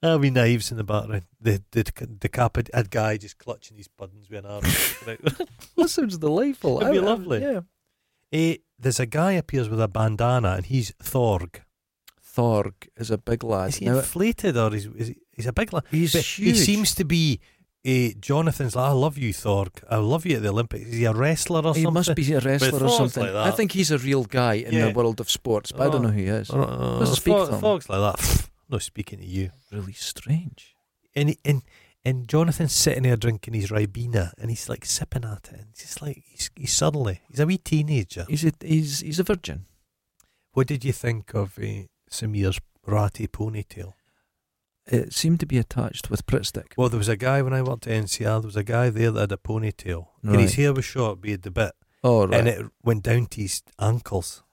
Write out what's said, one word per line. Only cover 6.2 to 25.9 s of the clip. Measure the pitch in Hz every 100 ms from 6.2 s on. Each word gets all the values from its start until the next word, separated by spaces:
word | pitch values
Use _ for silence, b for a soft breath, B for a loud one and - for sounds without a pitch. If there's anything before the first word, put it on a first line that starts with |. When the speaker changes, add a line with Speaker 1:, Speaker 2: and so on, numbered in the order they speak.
| 156 156 277 269 165 127
Speaker 1:
It'd | 214
be | 196
Speaker 2:
I, |
I, | 190
Speaker 1:
lovely. | 226 185 117
Speaker 2:
yeah. | 277 226 175 _ _ _ _ _ _
Speaker 1:
Eh, | 151 165 160 _ _
there's | 120 123
a | 127
guy | 147 180
appears | 190 156 139 113
with | 110
a | 110
bandana | 101 110 107 117 127 107
and | 95 90
he's | 131 110 -
Thorg. | - 135 120 95 85 - _ _ _ _ - _ _ -
Speaker 2:
Thorg | 120 107 101 98 - _
is | 113
a | 110
big | - 117
lad. | 117 104 92
Speaker 1:
Is | -
he | 190
Speaker 2:
Now, | 127
Speaker 1:
inflated | 131 170 208 226 202 123
or | 110
is, | 107 104 113
is | 113
he, | - _
he's | - 113
a |
big | 123 220
lad? | 175 -
Speaker 2:
He's | 156 165
Speaker 1:
But | 160
Speaker 2:
huge. | - - 208 233
Speaker 1:
he |
seems | 185 208 202 -
to |
be, | 165 165 160 120 b b b _
eh, | 131 131 123 104
Jonathan's | - 139 165 139 131 123
like, | 131
"I |
love | 139 143 143
you, | 123
Thorg. | 98 - 98 98 - -
I | 110
love | 107 156 175
you | 131
at |
the | 104
Olympics." | 101 113 110 107
Is | 117
he | 117
a |
wrestler | 110 139 160 - 165 156
or |
Speaker 2:
He | 156
Speaker 1:
something? | 160
Speaker 2:
must | 165 180 165
be | 139
a | 147
wrestler | 127 135 131
Speaker 1:
But | 143
Speaker 2:
or | 135
Speaker 1:
Thorg's | 240 127
Speaker 2:
something. | 127
Speaker 1:
like | 104 98
Speaker 2:
I | 110
Speaker 1:
that. | 196
Speaker 2:
think | 214
he's | 190 165
a | 151
real | 131 139
guy | 120 131 123
in | 107 113
Speaker 1:
Yeah. | 113 113
Speaker 2:
the |
world | 107 117 113
of | 117
sports, | - - 107 -
but | -
I | 139